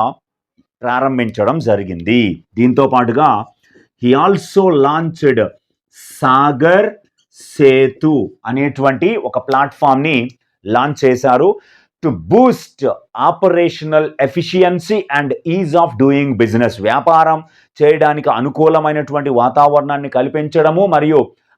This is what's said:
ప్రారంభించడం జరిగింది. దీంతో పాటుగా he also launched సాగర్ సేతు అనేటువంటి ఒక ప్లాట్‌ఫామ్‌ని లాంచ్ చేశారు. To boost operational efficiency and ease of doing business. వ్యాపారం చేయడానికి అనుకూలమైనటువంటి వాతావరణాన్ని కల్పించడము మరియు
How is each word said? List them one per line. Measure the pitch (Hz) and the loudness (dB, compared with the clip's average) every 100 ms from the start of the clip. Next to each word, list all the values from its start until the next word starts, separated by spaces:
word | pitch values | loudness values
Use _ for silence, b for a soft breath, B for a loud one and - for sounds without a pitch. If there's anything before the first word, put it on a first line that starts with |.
| 117 - _ _ _ _ _ _ | 0 -6 _ _ _ _ _ _
ప్రారంభించడం | 120 123 135 127 113 107 104 156 | -6 -2 -2 -2 -4 -2 -2 -2
జరిగింది. | 117 101 92 87 85 120 107 80 _ | -2 -2 -4 -8 0 0 0 -4 _
దీంతో | 107 123 127 135 | -2 0 2 2
పాటుగా | 123 117 117 151 107 113 _ b b b - | 0 0 0 0 0 -6 _ b b b -4
he | 123 | 0
also | 135 180 196 - 196 185 | 2 2 0 -2 0 2
launched | 151 135 156 165 165 147 117 95 - _ _ _ _ - | 2 0 -2 -6 -2 0 0 -2 -6 _ _ _ _ -20
సాగర్ | - 139 131 147 127 160 190 220 - _ _ _ - | -4 0 2 2 2 2 2 0 -4 _ _ _ -20
సేతు | - - 139 131 135 131 156 143 98 - | -10 2 4 4 2 0 -2 0 -4 -8
అనేటువంటి | 113 131 139 135 135 127 185 233 | -8 -4 -4 -2 -2 0 -2 -2
ఒక | 123 - | -6 -8
ప్లాట్‌ఫామ్‌ని | - 135 139 - 147 127 151 139 123 - _ _ | -2 -2 -2 0 0 0 0 -2 -4 -10 _ _
లాంచ్ | 95 120 147 143 | -4 -2 -2 0
చేశారు. | 135 123 135 127 175 214 B B B _ | 0 0 2 2 2 -2 B B B _
To | 160 95 | -6 -6
boost | 80 214 254 180 - - 127 - _ 113 | 0 4 4 0 -8 -6 -6 -6 _ -4
operational | 143 170 190 170 170 170 156 156 156 - | -2 0 0 2 0 -4 -2 0 0 -2
efficiency | 139 175 165 185 180 180 170 214 - | -4 -4 -2 0 2 0 -4 -4 -2
and | 143 143 - | -4 -4 -6
ease | 165 180 170 | -4 -4 0
of | 170 165 117 | 0 0 0
doing | 135 139 143 110 | 2 2 0 0
business. | 117 117 117 110 | 0 0 -2 -2
వ్యాపారం | 104 131 170 160 160 160 160 b b - | -2 0 2 2 2 0 -6 b b 0
చేయడానికి | 151 156 151 151 143 | 2 4 2 0 -2
అనుకూలమైనటువంటి | 113 135 139 156 160 156 151 143 143 143 | -2 -2 0 2 2 0 -4 -4 -4 -2
వాతావరణాన్ని | 120 123 147 147 147 139 143 139 | 0 2 2 2 2 -2 -6 -4
కల్పించడము | 127 135 151 151 165 156 165 196 | -4 -2 -4 -4 0 2 2 0
మరియు | 151 151 151 117 _ _ | 0 2 2 0 _ _